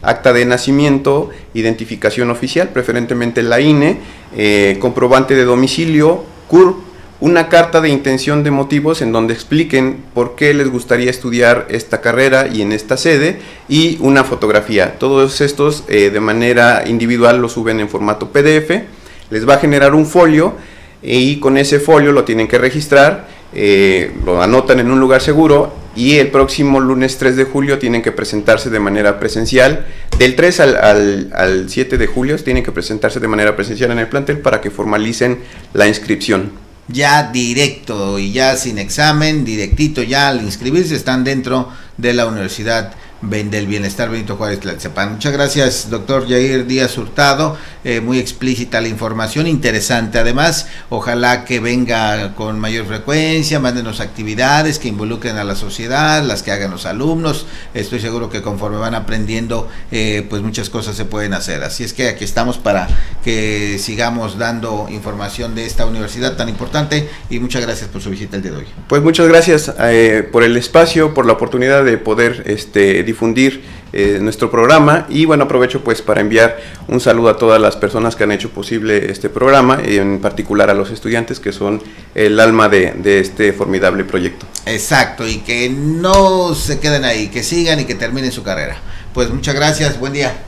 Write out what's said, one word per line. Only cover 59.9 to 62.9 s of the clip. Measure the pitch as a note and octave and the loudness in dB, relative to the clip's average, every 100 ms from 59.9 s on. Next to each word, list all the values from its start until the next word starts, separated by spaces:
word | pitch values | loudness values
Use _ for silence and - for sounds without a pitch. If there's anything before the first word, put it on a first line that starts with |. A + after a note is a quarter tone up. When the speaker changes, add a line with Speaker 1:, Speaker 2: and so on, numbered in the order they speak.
Speaker 2:
eh, | A#2 G#2+ G#2 G#2 | -4 -2 -2 -4
pues | G#2 | -6
muchas | A2 A2 F#2+ | -6 -6 -8
cosas | A2+ G#2+ F#2 | -8 -8 -6
se | F#2 | -6
pueden | G#2 G#2 | -4 -4
hacer, | F#2 F#2+ D2+ | -6 -6 -6
así | C#2 - A2+ | -8 -8 -10
es | |
que | - B2 | -4 -4
aquí | G2+ G2+ | -4 -4
estamos | A#2 A#2+ A#2+ | -2 -2 -2
para | A2+ G2 F2 | -2 -2 2